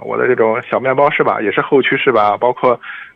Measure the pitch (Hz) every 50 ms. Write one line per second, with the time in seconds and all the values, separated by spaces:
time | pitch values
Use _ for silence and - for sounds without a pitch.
0 | - 113 113 117 123 123 127 113 110 110 110 123 120 - - 107 123 131 131 135
1 | 143 147 147 - 147 117 101 107 110 101 - 156 143 - 147 135 123 - 135 131
2 | - 139 120 110 104 104 101 98 117 123 113 - - 127 120 - - - - -
3 | - - -